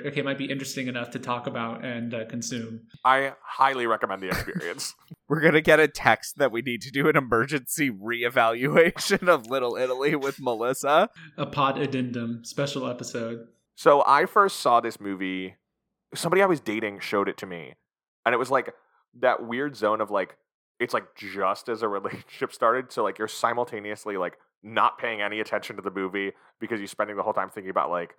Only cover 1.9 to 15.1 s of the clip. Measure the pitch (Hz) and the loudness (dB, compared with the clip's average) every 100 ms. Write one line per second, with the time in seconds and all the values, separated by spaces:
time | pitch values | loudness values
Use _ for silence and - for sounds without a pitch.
1.9 | 117 117 113 110 120 117 123 113 113 - | -6 -6 -6 -8 -8 -6 -8 -8 -12 -16
2.9 | - 127 131 135 131 - - 135 131 117 | 0 2 4 2 -6 -12 0 2 2 0
3.9 | 107 98 95 92 90 - 90 85 87 - | 0 -2 -4 -4 -4 -4 -6 -6 -8 -10
4.9 | - _ - - 156 156 151 160 156 151 | -12 _ -20 -4 4 6 6 8 8 6
5.9 | - 127 110 - 143 135 113 131 120 131 | 4 4 4 0 0 2 2 -4 -6 -4
6.9 | 139 143 147 127 113 135 147 123 - 139 | 2 4 4 2 2 2 -2 -4 -2 -2
7.9 | 98 104 117 120 127 113 117 135 160 170 | -2 -6 -2 0 4 4 2 4 6 6
8.9 | - - 196 180 156 113 135 123 104 127 | 2 -2 2 4 2 2 -2 -2 0 -2
9.9 | 127 143 156 139 135 127 110 120 135 139 | 0 0 0 -2 -4 -4 0 -2 0 4
10.9 | 156 208 - - - 143 143 135 139 139 | 4 4 -2 -16 -8 -6 0 0 0 -2
11.9 | 131 127 120 117 117 - - 139 143 127 | -2 -4 -4 -6 -8 -8 -4 -4 -4 -6
12.9 | 123 120 127 117 117 - _ _ - 160 | -8 -8 -6 -6 -8 -14 _ _ 2 6
13.9 | 143 - 139 185 214 196 - 135 120 117 | 8 8 4 4 4 4 2 2 4 2
14.9 | - 101 | -4 -6